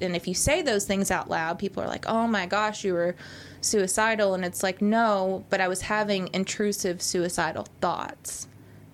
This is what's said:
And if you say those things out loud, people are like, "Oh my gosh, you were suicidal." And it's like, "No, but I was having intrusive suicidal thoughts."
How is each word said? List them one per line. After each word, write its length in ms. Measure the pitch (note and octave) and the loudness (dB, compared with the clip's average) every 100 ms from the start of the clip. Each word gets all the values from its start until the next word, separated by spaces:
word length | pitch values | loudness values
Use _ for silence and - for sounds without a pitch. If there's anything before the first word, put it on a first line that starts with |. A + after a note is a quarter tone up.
And 160 | F3+ F3 | -2 -2
if 100 | F#3 | -2
you 60 | |
say 300 | F3 - E4 | 0 2 2
those 240 | D4 G3+ G3+ | 2 0 0
things 240 | G3 G3 | 0 0
out 180 | F3 - | 0 -2
loud, 300 | E3+ D#3+ F3 | -2 -2 -2
people 240 | G3 - | -4 -4
are 40 | - | -6
like, 200 | - - | -4 -2
"Oh 180 | A3+ A#3 | 0 2
my 200 | G#3 F3+ | 0 0
gosh, 360 | G3+ G#3+ G#3 | 0 0 -2
you 120 | G3 | -2
were 200 | F3 F3 F3 - - - - | 0 0 -2 -10 -16 -18 -6
suicidal." 760 | - G#3+ F#3 A3 A3 A3 G3+ | 0 2 2 2 2 4 2
And 100 | F#3 | 2
it's 180 | F3+ - | -2 -2
like, 180 | F#3+ F#3 | -2 2
"No, 600 | G#3 A3+ A3+ G3 F#3+ F#3 - | 4 4 4 4 2 -2 0
but 100 | F#3+ | 0
I 80 | F#3 | 2
was 140 | F#3 | 0
having 480 | - G#3+ G#3 G3 F3+ | 0 0 2 0 0
intrusive 680 | F#3 F#3+ - G#3 G3 F#3 F3+ | -2 -2 0 0 0 -2 -2
suicidal 640 | - F3+ F3 F3+ D#3+ D#3+ - - | -2 0 0 0 -2 -2 -8 -2
thoughts." 680 | F3+ - - - - - - - - - - | -2 0 -4 -10 -12 -12 -12 -18 -20 -20 -20